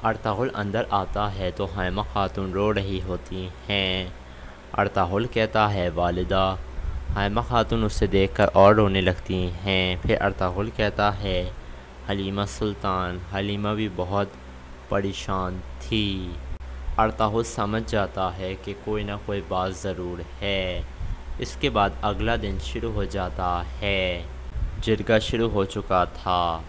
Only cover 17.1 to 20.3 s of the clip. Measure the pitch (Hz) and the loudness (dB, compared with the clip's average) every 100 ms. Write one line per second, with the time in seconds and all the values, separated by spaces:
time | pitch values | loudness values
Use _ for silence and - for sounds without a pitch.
17.1 | 110 110 110 117 - 104 110 113 110 95 | 4 2 2 0 -2 0 0 0 0 0
18.1 | - 92 90 95 95 - 98 - 107 104 | 0 -2 -2 -6 -6 -8 -8 -4 -4 -2
19.1 | 101 - 101 82 92 92 90 101 92 87 | -6 -4 -4 -2 -2 -2 -2 -4 -4 -4
20.1 | 87 - | -6 -10